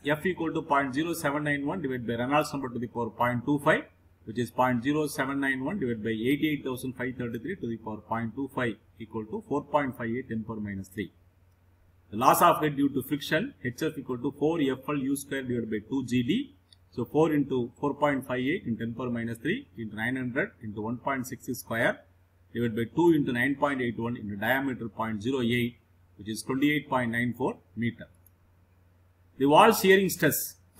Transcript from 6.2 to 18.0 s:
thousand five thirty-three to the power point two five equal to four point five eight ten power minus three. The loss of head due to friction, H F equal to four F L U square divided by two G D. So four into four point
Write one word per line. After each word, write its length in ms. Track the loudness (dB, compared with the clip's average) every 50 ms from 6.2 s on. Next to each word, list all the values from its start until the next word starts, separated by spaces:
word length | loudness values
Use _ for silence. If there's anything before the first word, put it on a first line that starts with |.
| 2 0 2 2 2 0 0 -2 -4
thousand 300 | -6 -6 -6 -6 -8 -6
five 200 | -4 -6 -6 -4
thirty-three 400 | -4 -6 -6 -6 -8 -8 -8 -8
to 120 | -6 -6 -6
the 80 | -6
power 220 | -6 -8 -10 -10 -10
point 360 | -6 -4 -4 -2 -2 -4 -4
two 160 | -6 -8 -6 -4
five 200 | -4 -4 -4 -4 -8 _ _ _ -16
equal 260 | -16 -10 -8 -8 -8
to 160 | -6 -8 -10 -6 -4
four 160 | -4 -4 -2
point 320 | 0 0 0 0 0 -4 -6
five 120 | -4 -4
eight 180 | -4 -4 -4 -4
ten 160 | -6 -6 -6
power 160 | -6 -8 -6
minus 280 | -6 -6 -6 -8 -10 -10
three. 240 | -8 -8 -8 -8 _ _ _ _ _ _ _ _ _ _ _ _ _ _ _ _ _ _ _ -10
The 60 | -4
loss 240 | 4 6 6 6 8
of 200 | 6 6 6 6
head 140 | 2 0 2
due 120 | 2 0 2
to 120 | 2 -2
friction, 520 | -2 -2 -4 -4 -2 0 0 0 0 -2 -8 _ -8
H 180 | -8 -4 -2
F 160 | -2 -2 -2 -4
equal 200 | -6 -6 -6 -4
to 140 | -4 -6 -2 0
four 220 | 0 0 2 2
F 180 | 2 0 0 -2 -4 -4
L 80 | -4
U 200 | -2 0 -2 -2
square 260 | -4 -4 -6 -6 -6
divided 280 | -4 -2 -4 -4 -2 -4
by 80 | -4 -6 -4 -4
two 160 | -4 -4 -2
G 160 | 0 0 0
D. 320 | 2 2 0 -2 -2 -6 -14 _ _ _ -20 _ _ _ -8
So 120 | -8 -8
four 260 | 0 2 4 4 4
into 400 | 4 2 0 0 0 -2 -2 -4 -6 -4
four 140 | -4 -4 0
point 320 | 2